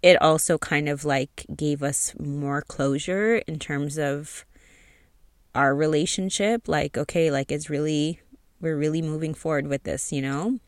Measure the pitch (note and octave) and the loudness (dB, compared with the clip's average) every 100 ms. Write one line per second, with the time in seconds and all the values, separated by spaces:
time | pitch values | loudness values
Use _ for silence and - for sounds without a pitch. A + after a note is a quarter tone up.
0 | F3+ F3 D#3 D#3+ - E3 - D3 D3 C#3+ | 8 8 8 4 2 0 2 0 0 -2
1 | D3 C3+ C3+ - - C#3+ D3+ C#3+ C#3+ C#3+ | 0 0 -2 -8 -12 -4 -2 0 0 -2
2 | - - D3 C#3+ C#3+ C#3 - - C#3 C#3 | -4 -6 -6 -4 -2 -4 -6 -2 0 0
3 | E3 F#3+ G#3+ A3+ - D#3+ - C#3+ C#3+ D3 | -2 0 2 0 -2 -8 -6 -4 -4 -2
4 | C#3+ C#3+ D3+ - - _ _ - - _ | -2 -2 -6 -16 -18 _ _ -20 -20 _
5 | _ _ - _ _ - C#3 C#3 D#3 D#3 | _ _ -20 _ _ 2 2 4 2 2
6 | E3+ - F#3+ - G3+ A#3 - D3+ D3 - | 0 -2 -4 0 0 0 0 -2 -2 -4
7 | D3 F3 D#3+ C#3 C#3 D3 D3+ D3 D3+ D3+ | -2 2 2 2 -2 -6 -4 -2 0 0
8 | D3+ E3 _ - _ _ E3 D#3 D3+ D#3+ | 0 -4 _ -20 _ _ -4 0 0 0
9 | D#3+ D#3 D#3+ D#3 D#3+ D3 C#3+ C#3 - - | -2 -4 -4 -4 -2 -2 -2 -4 -4 -6
10 | - C#3+ C3+ C#3 G3 B3+ | -4 -4 -2 -2 -2 -4